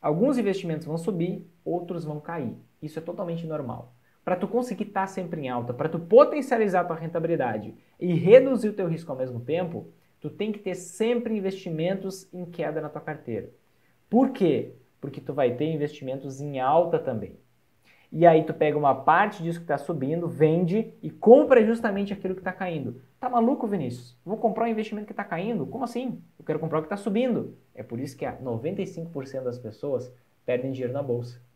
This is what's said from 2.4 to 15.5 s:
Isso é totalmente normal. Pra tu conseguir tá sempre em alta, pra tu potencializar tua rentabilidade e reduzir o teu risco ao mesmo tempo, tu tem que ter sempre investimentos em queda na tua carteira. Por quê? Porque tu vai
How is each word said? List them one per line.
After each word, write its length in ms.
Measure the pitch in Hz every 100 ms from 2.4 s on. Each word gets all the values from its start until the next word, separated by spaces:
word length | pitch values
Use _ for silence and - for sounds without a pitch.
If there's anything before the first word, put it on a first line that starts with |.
| 123 - - _
Isso 180 | 151 151
é 40 |
totalmente 440 | 160 170 180 170 165
normal. 460 | 156 131 - - _ _ _
Pra 120 | - 180
tu 120 | 202
conseguir 380 | 233 247 190 208
tá 200 | 202 190
sempre 340 | 190 175 165
em 80 | 131
alta, 240 | 123 120
pra 140 | - 160
tu 100 | 170
potencializar 840 | 165 220 294 302 269 240 214 180
tua 120 | 170 160
rentabilidade 800 | 160 165 160 165 127 110 110 - _ _
e 160 | 180
reduzir 540 | 170 180 262 269 247 214
o 60 |
teu 120 | 202 180
risco 240 | 160 -
ao 60 | 131
mesmo 220 | 131 120
tempo, 480 | 120 160 175 165 - - _ _
tu 120 | 151
tem 200 | 151 208
que 100 | 208
ter 140 | -
sempre 600 | 180 - - 220 240 233 214
investimentos 920 | 190 190 - 156 170 196 190 185 -
em 140 | 180 175
queda 340 | 175 156 151
na 80 | 147
tua 140 | 147
carteira. 480 | - 151 - 110 - - _ _ _ _ _
Por 220 | 220 269
quê? 420 | - 185 127 - - _ _
Porque 220 | 143 -
tu 140 | -
vai 200 | 143 127